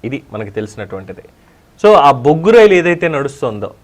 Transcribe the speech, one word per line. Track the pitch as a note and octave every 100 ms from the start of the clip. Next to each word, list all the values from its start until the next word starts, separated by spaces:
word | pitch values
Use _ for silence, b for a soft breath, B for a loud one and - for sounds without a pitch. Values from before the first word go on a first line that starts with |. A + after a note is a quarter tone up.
| A#2
ఇది | C3+ _
మనకి | G#2+ G#2
తెలిసినటువంటిది. | G#2 G#2+ - G2 G2 F#2+ F#2 _ b b b b _ G#3
So, |
ఆ | G3+ C#3+
బొగ్గు | C3+ B2+ D#3+ F3
రైలు | A#3 G#3+
ఏదైతే | F#3 E3+ F3 F3
నడుస్తుందో | D3+ C#3 - B2+ G#2+ G2 -